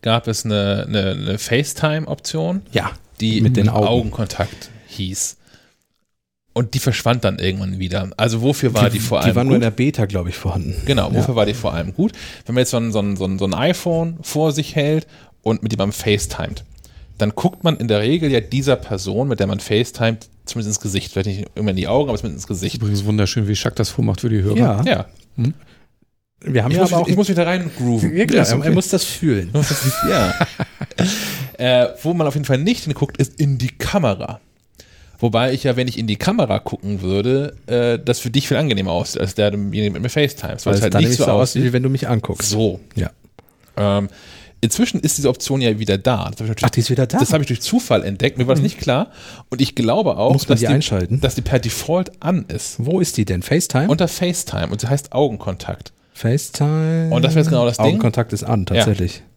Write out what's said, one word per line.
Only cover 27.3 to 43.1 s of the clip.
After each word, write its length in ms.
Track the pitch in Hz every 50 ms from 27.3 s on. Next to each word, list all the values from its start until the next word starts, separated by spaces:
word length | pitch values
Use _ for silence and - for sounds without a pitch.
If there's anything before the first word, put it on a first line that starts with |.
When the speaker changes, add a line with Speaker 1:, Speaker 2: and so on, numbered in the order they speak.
| 190
Speaker 1:
da 60 | 165 175
rein 280 | 165 180 185 180 160 -
grooven. 400 | - 127 123 120 113 107 165 151
Speaker 2:
Ja, 80 | 170 214
Speaker 3:
Ja, 180 | - - 240 -
ist 80 | - 185
Speaker 2:
er, 60 | 156
Speaker 3:
okay. 100 | 139 160
Speaker 2:
er 40 | 160
muss 160 | 175 190 -
das 160 | - 185 -
fühlen. 460 | - - - - 156 123 101 90 85 110 147 151 139 151 - - 131 131 - 679 -
Speaker 1:
Ja. 260 | - 143 107 - - -
<laughs> 40 | - - - - - - - - 147 - - - 175 185 202 214 208 151 147 139 131 131 - -
Äh, 300 | 127 127 127 123 123 120 - - -
wo 100 | 156 170
man 140 | 170 160
auf 80 | 147 127
jeden 100 | 135 117
Fall 140 | 117 135 127
nicht 260 | 147 196 247 - -
hinguckt, 320 | 165 139 - 147 - -
ist 240 | - 139 - - -
in 160 | 151 143 139
die 120 | 127 127 123
Kamera. 720 | - - - - - 202 160 120 98 90 - - - - _ _ _ _ _ _ _ _ - _ - - - - - -
Wobei 360 | - 120 104 113 120 131 131
ich 100 | 131 -
ja, 100 | 139 120
wenn 120 | 120 127 127
ich 80 | 113
in 100 | - 113
die 100 | 110 107
Kamera 420 | 101 - - 196 240 170 113 104 107
gucken 420 | - - - - - 101 104 95
würde, 560 | 92 90 95 98 101 123 131 135 143 147 - - -
äh, 320 | - 117 120 120 120 120 113
das 200 | - - 120 -
für 100 | - 123
dich 180 | 113 139 143
viel 120 | - 143 117
angenehmer 340 | 151 151 120 95 95 95 85
aussieht, 300 | 87 - - - - 82
als 120 | 95 -
der, 160 | - 104 104 101
derjenige 400 | 101 101 101 - 104 107 104 98
mit 100 | - 104
mir 80 | 123
FaceTimes, 560 | - 151 147 131 - - - - - - -
weil 60 | - 101
Speaker 2:
Weil 20 |
Speaker 1:
es 40 | 98
Speaker 2:
es 20 | 110
Speaker 1:
halt 120 | 107 -
Speaker 2:
dann 40 | 101
Speaker 1:
nicht 60 | - 117
Speaker 2:
nämlich 80 | 123 120
Speaker 1:
so 60 | 143
Speaker 2:
so 60 | -
aussieht, 300 | 123 120 131 127 - 123
Speaker 1:
aussieht. 40 | 131
Speaker 2:
wie 80 | 123 120
wenn 100 | 127 127
du 60 | 131
mich 200 | 135 131 - 120
anguckst. 400 | 120 110 - - - - - -
Speaker 1:
So. 300 | 104 107 113 104 90 92 - - -
Speaker 2:
Ja. 160 | - - -